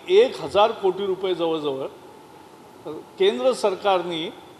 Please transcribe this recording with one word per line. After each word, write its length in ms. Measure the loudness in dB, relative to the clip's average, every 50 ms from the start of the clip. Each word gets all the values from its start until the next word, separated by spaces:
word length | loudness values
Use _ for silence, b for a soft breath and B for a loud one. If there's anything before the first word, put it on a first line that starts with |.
| -2 4
एक 320 | 6 6 6 6 2 -4
हजार 300 | -8 -2 2 2 4 2
कोटी 360 | 2 0 -2 -2 -2 -2 -2
रुपये 280 | -4 -4 -4 -4 -4 -2
जवळजवळ 520 | -2 -2 -2 -2 -2 -4 -4 -4 -4 -8 -10 -12 -16 -20 -20 -20 -20 -20 -20 -20 -20 -20 -20 -20 -20 -20 -20 -20 -18 -16 -14 -14
केंद्र 600 | -14 -16 -14 -4 0 0 0 2 2 0 0 0
सरकारनी 800 | 2 0 -2 -2 0 0 0 2 2 0 -4 -6 -6 -6 -8 -10 -14 -20 -20 -20 -20